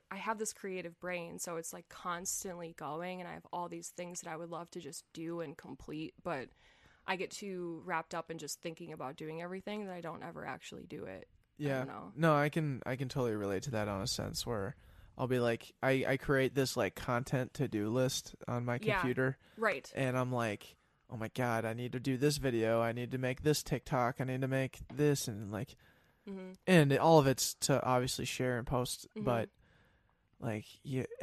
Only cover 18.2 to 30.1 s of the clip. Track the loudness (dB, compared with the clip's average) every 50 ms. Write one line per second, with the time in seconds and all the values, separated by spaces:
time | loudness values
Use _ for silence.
18.2 | -6 -8 -14 -12 -6 -4 -2 -2 0 0 -2 -2 0 2 2 2 2 2 2 2
19.2 | 2 2 0 -2 _ -16 -6 -2 0 0 0 0 -4 -8 -2 0 0 2 2 2
20.2 | 2 2 2 0 2 0 0 -2 -6 -12 -20 _ _ _ _ _ _ -12 -8 -6
21.2 | -6 -4 -2 0 0 2 2 2 0 0 -2 -2 -4 -4 -4 -4 0 0 0 4
22.2 | 4 4 4 4 0 2 2 4 4 4 4 4 4 2 0 -2 -4 -4 -2 -2
23.2 | 0 0 -2 0 2 2 2 2 2 -2 -2 -4 -2 0 0 2 2 2 0 0
24.2 | -2 -2 -2 0 0 0 0 0 0 -2 -4 -10 -14 -8 0 4 4 4 4 4
25.2 | 0 -4 -6 -6 -6 -4 -4 -4 -6 -6 -10 -18 _ -20 -20 _ _ _ _ _
26.2 | -14 -12 -10 -10 -10 -12 -14 -4 4 8 10 10 10 8 6 6 8 10 10 10
27.2 | 10 10 6 4 2 -2 -2 0 2 4 4 4 6 4 4 4 4 2 0 -2
28.2 | -2 -4 -2 0 0 2 2 0 0 0 0 0 0 0 -4 -8 -10 -12 -8 -4
29.2 | 0 2 2 2 0 -2 _ _ _ _ _ _ _ _ _ _ _ _